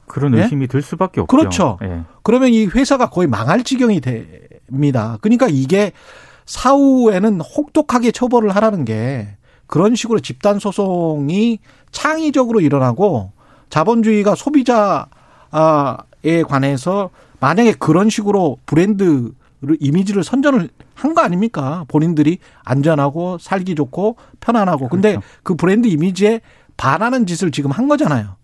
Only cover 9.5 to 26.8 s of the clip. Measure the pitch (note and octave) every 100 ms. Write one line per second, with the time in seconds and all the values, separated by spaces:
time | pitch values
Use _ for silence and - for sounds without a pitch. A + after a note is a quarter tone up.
9.5 | _ _ D3 G3+ A#3+ A3+ G#3+ - B2 G3+
10.5 | G3+ G3+ F#3+ G3 F3 E3 D3+ C#3+ F#3+ A#3
11.5 | A3 - _ _ - D4+ D#4+ D#4 C#4 A#3+
12.5 | A3+ D3+ C#3 C3 A#2 G3+ C3 F#2+ - _
13.5 | _ _ D3+ F3+ A#3 A3 G#3+ G3+ E3+ -
14.5 | D4 A#3+ A#3 G#3 D3 - _ _ _ _
15.5 | D#3 D#3+ D3+ C#3 - - _ D#3 E3 D3+
16.5 | C#3 C3+ C#3 E3+ G3 F#3 - _ _ C3+
17.5 | F3 A#3 - - D#3+ G#3+ A3 G3+ G3 E3+
18.5 | A#2 - D3+ F#3+ G3+ F#3+ C#3 A2+ - _
19.5 | _ C3+ D#3 C#3 E3 G3 G3+ D#3 C4+ C#4+
20.5 | C4 E3+ - - - C#4 E4+ C4 F3 A3
21.5 | - C3+ E3+ D3 D#3 D#3+ D3+ D3+ F3+ -
22.5 | _ - C3 D3+ D#3 C#3 D#3 F3 F3+ -
23.5 | G3 F#3 D#3 C3 - G#3 A#3 - - -
24.5 | A#3 F#3+ D3+ C3 F3 G#3+ D#3+ - - -
25.5 | E3 F3 G#3+ A#3 D3+ F3+ F3+ G#3 A3+ -
26.5 | _ _ -